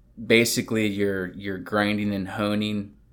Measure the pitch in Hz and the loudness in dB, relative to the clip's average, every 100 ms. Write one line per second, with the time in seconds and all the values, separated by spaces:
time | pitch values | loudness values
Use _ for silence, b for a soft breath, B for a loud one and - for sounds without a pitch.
0 | - - 110 117 117 - 101 110 107 98 | -20 -8 4 6 6 2 -2 0 0 0
1 | 101 95 90 95 98 92 95 107 104 104 | -2 -2 -6 -8 -8 -8 -2 0 2 0
2 | 104 101 95 98 104 104 107 104 101 - | 0 -2 -4 -2 -2 0 -2 -4 -8 -14
3 | - | -20